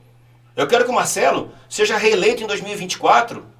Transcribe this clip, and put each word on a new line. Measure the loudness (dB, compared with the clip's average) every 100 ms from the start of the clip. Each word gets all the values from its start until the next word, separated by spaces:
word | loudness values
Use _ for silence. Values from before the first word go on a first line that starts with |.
| _ _ _ _ _
Eu | -6 2
quero | 2
que | 2
o |
Marcelo | 0 -2 0 0 0 -4 -14 -12
seja | -2 0 2
reeleito | 2 2 2 0
em | -2
dois | -6
mil | -8
e | -10
vinte | -8
e | -2
quatro | 2 4 2 -6 -16